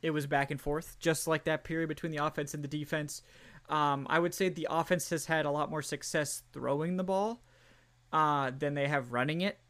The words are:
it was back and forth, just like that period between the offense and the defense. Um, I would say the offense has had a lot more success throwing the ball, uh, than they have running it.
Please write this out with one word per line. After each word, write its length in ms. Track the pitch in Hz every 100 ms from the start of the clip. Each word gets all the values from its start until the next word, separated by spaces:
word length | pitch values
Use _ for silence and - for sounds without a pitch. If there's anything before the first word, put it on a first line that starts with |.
it 80 | 165
was 160 | 151 143
back 240 | 143 139
and 100 | 139
forth, 380 | - 147 160 -
just 280 | 170 156 -
like 160 | 156
that 200 | 160 156
period 260 | - 165 160
between 220 | 151 165
the 140 | 151 151
offense 300 | 151 147 151
and 80 |
the 40 | 143
defense. 540 | 151 143 156 151 - - - - - -
Um, 380 | 151 147 139 135
I 80 | 160
would 160 | 175
say 160 | 170 185
the 180 | 170 156
offense 400 | 160 160 180 -
has 160 | 165 -
had 180 | 160 147
a 60 |
lot 180 | 147 143
more 140 | 156
success 580 | 147 147 - 160 147 - -
throwing 440 | 113 123 143 165 185
the 60 |
ball, 400 | 185 190 208 240 - _ - - _ _ _
uh, 400 | 156 156 147 135 131
than 160 | 147
they 140 | 143 139
have 260 | 147 123
running 280 | 120 135 160
it. 180 | 190 -